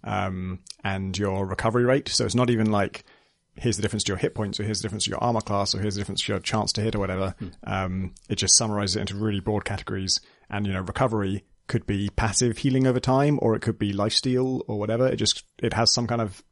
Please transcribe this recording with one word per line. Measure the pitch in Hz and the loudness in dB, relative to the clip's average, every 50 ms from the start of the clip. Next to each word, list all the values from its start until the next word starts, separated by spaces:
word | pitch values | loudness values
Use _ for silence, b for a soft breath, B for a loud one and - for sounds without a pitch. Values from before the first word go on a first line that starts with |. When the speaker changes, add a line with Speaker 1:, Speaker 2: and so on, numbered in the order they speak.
| - | -6
Speaker 1:
um, | 113 107 98 95 95 95 92 92 92 92 90 _ - - _ _ | -4 -4 -2 -2 -2 -4 -4 -6 -6 -8 -8 _ -16 -20 _ _
and | 101 98 95 95 95 92 | -4 -2 -2 -2 -4 -2
your | 90 104 98 95 95 98 | -2 0 0 0 0 -2
recovery | 95 92 - - 113 110 123 120 | -2 -4 0 0 2 2 4 4
rate. | 123 127 143 - - | 4 4 2 2 0
So | - - 117 | 0 0 0
it's | 107 - | 2 2
not | 120 123 120 | 2 4 4
even | 123 110 110 107 | 4 2 4 2
like, | 107 101 98 - - - - b b b b b b b b _ _ | 4 2 0 0 -2 -10 -18 b b b b b b b b _ _
"Here's | - - 123 107 | -4 -2 -2 0
the | 82 98 | 0 -2
difference | 104 - 107 - | -2 -2 -2 -2
to | - 101 | -2 -2
your | 92 | 0
hit | - - - | 0 -2 0
points," | - 107 101 90 - | 0 -4 -4 -4 -4
or, | 104 | -4
"Here's | 107 107 104 | -2 -2 -2
the | - | -4
difference | 107 92 107 - | -4 -4 -2 -4
to | - | -2
your | 101 - - | -2 0 0
armor | 120 117 110 | 2 0 0
class," | 107 - 104 101 101 95 - | 0 0 0 0 0 0 0
or, | 92 | 0
"Here's | 95 107 95 | 0 -2 -2
the | 101 | -2
difference | 104 - 98 - - | -4 -4 -4 -4 -2
to | - 104 | -2 -2
your | 95 | -2
chance | - - - 110 104 104 - | -2 0 0 0 0 0 0
to | - | 0
hit," | 104 113 107 | 0 0 0
or | 107 | 0
whatever. | 98 92 92 95 95 95 92 - | -2 -2 0 -2 -2 -2 -4 -6
Speaker 2:
Hmm. | 110 92 - - - | -10 -12 -12 -12 -8
Speaker 1:
Um, | - 98 95 95 92 92 95 95 - - - _ _ | -4 -2 -2 0 0 -2 -2 -4 -4 -6 -12 _ _
it | 107 | -2
just | 95 - 95 - | -2 2 4 4
summarizes | - 117 110 104 104 101 95 87 | 4 4 2 0 0 0 0 0
it | 107 | -2
into | 104 98 98 | -2 -4 -4
really | 98 107 110 104 98 | -2 -2 0 0 0
broad | 92 - 107 104 - | -2 0 -2 -2 -2
categories. | - 101 98 - - - 98 95 92 - - b b b b b b | -2 -6 -6 -6 -6 -6 -4 -2 -2 -2 -2 b b b b b b
And, | - 101 104 | -6 -4 -2
you | 101 98 | -2 -2
know, | 92 92 | -2 -4
recovery | 90 101 - 131 127 110 107 101 98 95 98 - _ - _ _ _ | -4 -2 0 0 2 2 0 0 0 -2 -4 -6 _ -20 _ _ _
could | - 117 - | -2 -2 0
be | - 101 98 101 101 - | 0 -2 -2 -2 -2 -2
passive | - 120 110 98 - 127 120 110 - | 0 -2 0 2 2 2 2 0 2
healing | - 143 131 131 131 | 0 2 4 4 4
over | 131 123 127 | 4 4 2
time, | - - 131 135 143 147 147 135 | 2 2 4 4 4 4 4 4
or | - 117 110 | 4 2 2
it | 107 - | 2 0
could | - 113 - | -2 -2 0
be | 104 101 98 | 0 -2 0
lifesteal | 98 104 110 - - - 131 127 127 127 131 131 127 - - | 0 0 2 0 0 0 2 2 2 2 2 0 -4 -4 -4
or | 107 104 | -4 -2
whatever. | 104 104 113 117 127 | -2 -2 2 2 2
It | 131 127 | 2 2
just, | - 101 104 - - - _ _ _ - | 2 0 0 0 -2 -4 _ _ _ -2
it | 117 - | -2 2
has | 107 117 - - | 2 2 2 2
some | - 120 | 2 0
kind | 110 120 117 | 0 0 0
of | 113 104 92 - - _ | 0 -2 -4 -10 -20 _